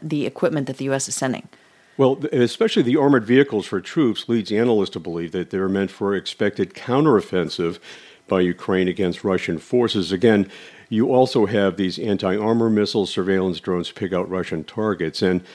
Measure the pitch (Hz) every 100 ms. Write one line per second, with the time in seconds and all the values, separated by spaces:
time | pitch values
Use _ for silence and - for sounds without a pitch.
0 | 156 151 - - 165 151 135 131 135 135
1 | 127 - 135 113 - _ _ _ _ -
2 | 135 139 147 131 120 - 220 - 123 147
3 | 139 135 104 131 139 107 - 98 - 170
4 | 127 101 - 117 95 107 123 107 95 92
5 | 85 85 85 92 85 95 95 98 95 -
6 | 98 98 - - 104 - - - - 131
7 | 156 107 - 92 82 - 85 87 - -
8 | - - - 95 90 87 - 92 92 90
9 | 92 85 104 92 - 80 - 123 117 104
10 | 87 92 117 104 95 - - - - 110
11 | 127 127 131 123 101 104 98 87 92 87
12 | 107 98 95 101 107 117 113 107 101 110
13 | 92 - 92 95 92 82 - 90 85 -
14 | 95 90 90 92 85 82 76 - 107 90
15 | 80 - 95 90 -